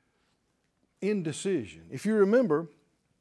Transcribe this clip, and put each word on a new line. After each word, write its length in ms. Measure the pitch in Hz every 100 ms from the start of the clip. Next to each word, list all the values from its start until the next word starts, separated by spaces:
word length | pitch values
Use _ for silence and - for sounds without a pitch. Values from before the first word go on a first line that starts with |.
| _ _ _ _ _ _ _ _ _ _
indecision. 840 | 190 208 160 147 196 170 101 - 85
If 140 | 131 208
you 100 | 220
remember, 520 | 196 240 214 143 160 _ _ _ _ _